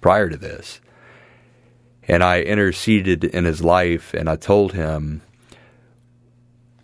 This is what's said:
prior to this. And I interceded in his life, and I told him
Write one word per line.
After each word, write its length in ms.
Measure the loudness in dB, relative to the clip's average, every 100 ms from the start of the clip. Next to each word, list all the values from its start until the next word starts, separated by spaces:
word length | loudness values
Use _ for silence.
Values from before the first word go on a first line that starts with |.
prior 280 | 2 2 0
to 60 | -4
this. 460 | -12 -14 -18 -20 _ _ -20 -20 _ _ _ _ _ _ _ _ -2
And 160 | 2
I 200 | 2 2
interceded 840 | 0 0 0 0 0 0 2 0
in 220 | 0 0 -2
his 180 | 0
life, 500 | 2 2 2 -2 -4
and 160 | -6 -4
I 60 | -4
told 380 | 2 2 2
him 480 | -2 -4 -4 -6 -10 -14 _ _ -20 _ _ _ _ _ _ _ _ _ _ _ _